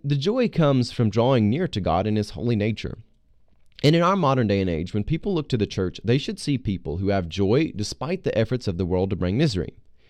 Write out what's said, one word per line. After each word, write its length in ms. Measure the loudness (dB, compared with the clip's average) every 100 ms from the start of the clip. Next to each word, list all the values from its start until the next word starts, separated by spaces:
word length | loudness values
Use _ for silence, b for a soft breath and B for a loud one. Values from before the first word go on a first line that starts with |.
the 100 | -2
joy 340 | 0 0 0 0
comes 440 | 2 4 4 0
from 180 | 0 0
drawing 400 | 2 4 4 4
near 160 | 2 -2
to 140 | -2
God 260 | 0 0 2
in 80 |
his 160 | 0 -2
holy 240 | -4 -2
nature. 440 | 0 0 -2 -8 -12 -18 _ _ _ _ _ -20 0
And 140 | 4 4
in 60 |
our 120 | 4
modern 320 | 2 2 2 2
day 140 | 2
and 100 | 2
age, 240 | -2 -2
when 80 | -4
people 320 | -2 -4 -2
look 140 | -4 -2
to 80 | -2
the 100 | -2
church, 340 | -2 -4 -4
they 140 | 0 0
should 200 | 0 -8
see 180 | -4 -4
people 420 | -2 -4 -4 -4
who 100 | 0
have 200 | 0 -2
joy 440 | -2 2 2 0
despite 480 | -4 -8 -6 -6 -4
the 160 | -2 0
efforts 300 | 0 -2 -4
of 100 | -2
the 80 | 0
world 240 | 0 0
to 60 | -2
bring 200 | -2 0
misery. 380 | 0 0 -6 -10 -20 -20